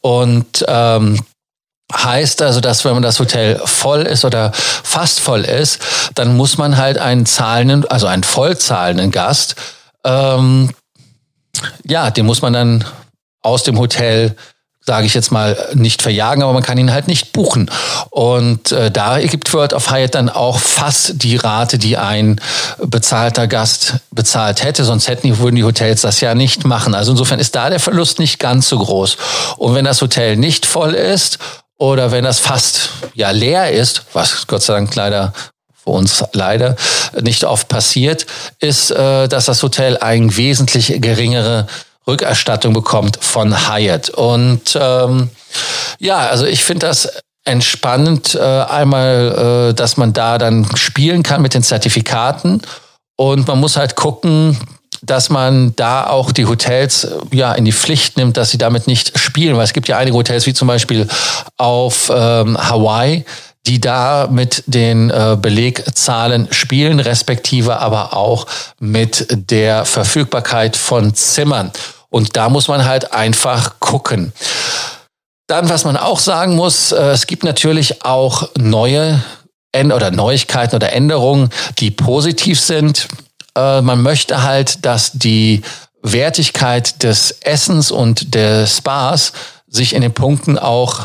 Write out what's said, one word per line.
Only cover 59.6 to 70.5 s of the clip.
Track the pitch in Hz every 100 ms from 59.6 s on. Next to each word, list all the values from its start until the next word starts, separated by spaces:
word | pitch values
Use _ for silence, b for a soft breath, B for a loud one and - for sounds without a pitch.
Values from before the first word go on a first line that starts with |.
es | 110
gibt | - 127
ja | 123
einige | 131 120
Hotels, | 117 120 113
wie |
zum | 127 127
Beispiel | 120 - 113 104 B B B B _
auf, | 123 123 123 - -
ähm, | 123 117 117 110 113
Hawaii, | - 120 107 110 131 165 143 B B _ -
die | 123
da | 127 127 123 143 135
mit | 123 123 - -
den, | 123 117 113 113
äh, | 120 110 107
Belegzahlen | 107 104 120 127 - - - 117 120 120 107
spielen, | - - 135 147 156
respektive | 117 117 - 123 - 127 113 113
aber | 110 107 98 98
auch | 107 117 - B B B
mit | 107 110 113 - -
der | 117 92 113 107 110
Verfügbarkeit | 104 - 101 156 131 127 117